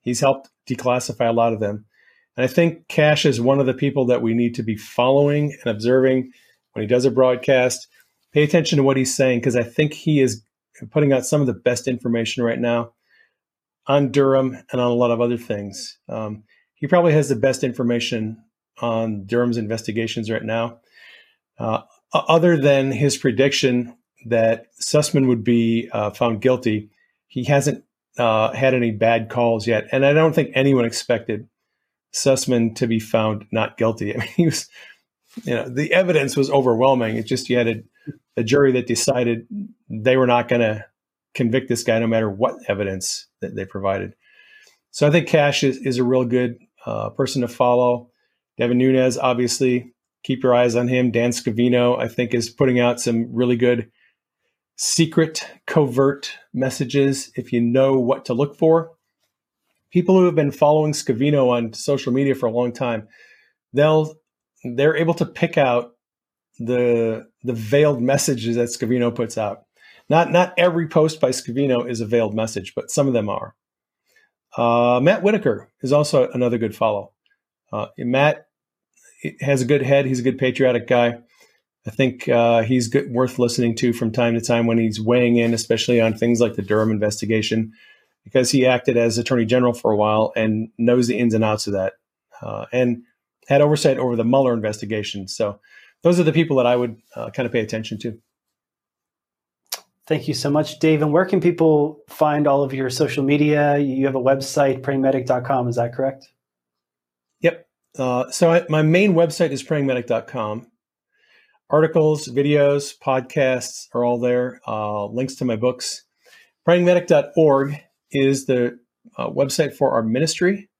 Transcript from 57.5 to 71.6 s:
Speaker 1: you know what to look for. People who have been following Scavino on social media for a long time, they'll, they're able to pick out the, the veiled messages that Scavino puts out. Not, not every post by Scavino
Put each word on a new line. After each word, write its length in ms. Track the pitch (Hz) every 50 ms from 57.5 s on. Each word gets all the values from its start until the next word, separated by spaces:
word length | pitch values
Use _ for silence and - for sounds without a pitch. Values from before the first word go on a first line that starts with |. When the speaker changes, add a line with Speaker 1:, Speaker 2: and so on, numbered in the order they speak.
| 123
Speaker 1:
you 80 | 117
know 380 | 120 117 120 131 135 135 135 131
what 260 | 120 120 135 131 -
to 80 | - 120
look 220 | 117 147 143 -
for. 340 | _ 170 160 160 165 165 - - _ _ _ _ _ _ _ _ _ _ _ _ _ _ _ _ _ _ _
People 280 | - 180 175 180 190
who 80 | 185 180
have 100 | 175 156
been 160 | 156 147 143
following 400 | 139 - 151 147 151 156 151 151
Scavino 580 | 147 - - - 123 110 135 147 147 143 131 123
on 240 | 123 120 117 110 113
social 400 | - - - 143 135 - 135 120
media 220 | 135 139 139 131
for 100 | 135 127
a 60 | 113
long 200 | 113 120 123 123
time, 360 | 120 - 135 120 117 110 104 _ _ _ - _ _ _ _ _ _ _ _ _ -
they'll, 400 | 135 143 156 156 156 156 151 156 _ _ _ _ _ _ _ _ _ -
they're 340 | 127 120 123 139 156 156
able 180 | 151 165 160 160
to 100 | - 160
pick 320 | - - - 170 - -
out 380 | 160 139 127 120 120 120 - _ _ _ _ _ _ _ _ _ _ _ _ _ -
the, 680 | 120 113 123 123 123 120 120 117 113 113 110 110 - _ _ _ -
the 100 | 123 120
veiled 480 | 113 110 107 139 143 151 147 143 120
messages 560 | 120 131 135 139 - - 135 117 110 117 117
that 120 | 120 120 117
Scavino 440 | - - 120 110 123 123 120 120 120
puts 240 | - 120 107 -
out. 260 | - 107 101 101 - _ _ _ _ _ - - _ _
Not, 240 | _ 147 165 175 -
not 220 | 160 175 180 180 -
every 300 | - 175 180 165 170 165
post 320 | 156 - 165 156 160 156 -
by 100 | - 131
Scavino 600 | 131 - - - 117 135